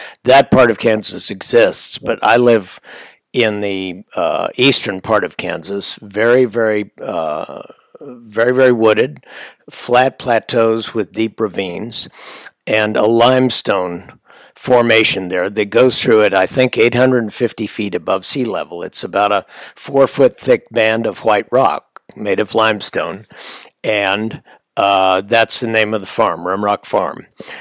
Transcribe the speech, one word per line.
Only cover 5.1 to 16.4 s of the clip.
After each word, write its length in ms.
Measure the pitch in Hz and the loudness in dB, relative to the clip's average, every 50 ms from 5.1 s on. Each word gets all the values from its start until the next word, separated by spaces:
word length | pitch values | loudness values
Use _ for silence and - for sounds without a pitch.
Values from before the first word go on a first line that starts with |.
| 110 104 | 0 0
of 140 | 92 82 - | 0 -2 -8
Kansas, 640 | - - 87 85 85 82 92 101 101 92 - - - | -8 -8 -8 -8 -8 -8 -8 -8 -6 -6 -8 -10 -10
very, 440 | 107 101 95 104 113 117 123 131 127 | -14 -10 -4 0 2 4 4 4 4
very, 440 | 113 101 117 113 110 107 104 104 98 _ - | 2 0 -2 -2 0 0 -2 -4 -8 _ -14
uh, 640 | 131 135 101 85 80 78 76 78 - - - - - - - _ _ _ _ - | -10 -8 -6 -4 -4 -4 -4 -6 -8 -10 -12 -16 -16 -18 -20 _ _ _ _ -20
very, 520 | 151 139 123 120 120 110 104 110 117 123 | -20 -18 -18 -20 -18 -8 -2 0 2 2
very 200 | 127 127 131 127 | 4 4 4 4
wooded, 520 | 123 113 110 110 107 110 127 143 147 - _ - - - - - - _ _ - | 4 4 4 4 4 4 0 -2 -4 -16 _ -20 -20 -20 -20 -20 -20 _ _ -20
flat 480 | - - - - 120 123 127 135 - - | -18 -12 -4 0 2 2 2 2 0 -4
plateaus 720 | - 127 117 110 - - - 120 113 113 113 113 107 - | -4 0 0 0 -2 -2 0 2 2 2 0 -2 -4 -6
with 200 | - 113 98 - | -6 -6 -6 -6
deep 260 | 92 107 113 113 - - | -4 -4 -4 -4 -2 -4
ravines, 720 | 113 101 87 98 95 90 87 87 104 120 117 - - - _ - - - - - - - _ _ - | -6 -4 -4 -6 -6 -6 -6 -10 -10 -8 -8 -8 -10 -10 _ -20 -20 -20 -20 -20 -20 -20 _ _ -4
and 300 | - 110 107 107 107 107 | -2 0 0 0 0 0
a 100 | - 107 | 0 2
limestone 1120 | 110 117 113 117 127 131 131 131 127 - - - - 101 95 92 90 87 82 - - - _ _ _ - - - _ _ | 2 4 4 4 4 4 4 2 0 0 -4 -2 -2 -2 -2 -2 -4 -8 -10 -14 -18 -20 _ _ _ -20 -20 -20 _ _
formation 720 | - - - 127 120 117 117 113 113 110 - - 98 95 90 | -10 0 2 4 4 4 4 4 4 4 2 0 -4 -4 -4
there 200 | 92 90 90 104 | -4 -4 -4 -4
that 180 | 101 107 104 | -2 -4 -4
goes 360 | 101 101 117 131 127 113 - | 0 2 2 2 2 2 0
through 200 | - 127 113 110 | 0 2 4 4
it, 120 | 107 101 95 | 4 4 2
I 120 | 95 | 2